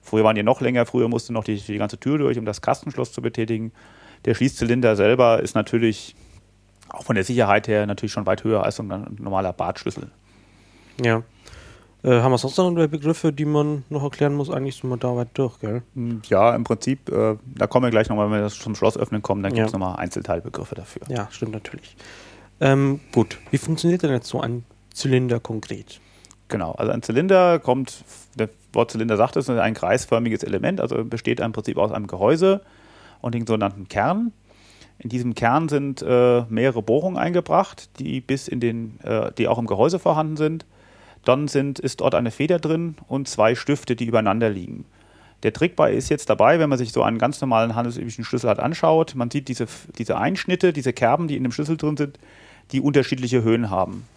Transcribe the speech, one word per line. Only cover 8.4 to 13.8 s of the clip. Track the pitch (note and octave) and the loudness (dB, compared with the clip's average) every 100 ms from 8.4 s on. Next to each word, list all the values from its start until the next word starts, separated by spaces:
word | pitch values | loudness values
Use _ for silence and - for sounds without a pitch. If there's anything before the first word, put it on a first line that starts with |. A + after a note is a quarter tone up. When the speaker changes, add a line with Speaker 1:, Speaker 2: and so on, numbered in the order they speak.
Speaker 1:
höher | A2+ G#2 | 0 0
als | F#2+ - | 0 -4
so | |
ein | G#2 F#2+ - G#2 | -8 -8 -10 -12
normaler | - F#2+ F#2+ | -4 -2 -2
Bartschlüssel. | - - - - - - _ _ _ _ _ _ - - - | -4 -6 -4 -8 -8 -16 _ _ _ _ _ _ -20 -20 -2
Speaker 2:
Ja. | B2 A2+ A2+ _ - - - - _ _ C#3 | 0 0 -2 _ -20 -20 -20 -20 _ _ 4
Äh, | A#2+ | 4
haben | B2+ | 6
wir | B2 | 2
sonst | C3+ - | 2 2
noch | F3+ | 2
andere | E3+ D#3 | 2 0
Begriffe, | D3+ D3 D#3+ E3 | 0 -2 0 0
die | C#3+ D3 | 0 0
man | D3+ D3 D3 | 2 0 -2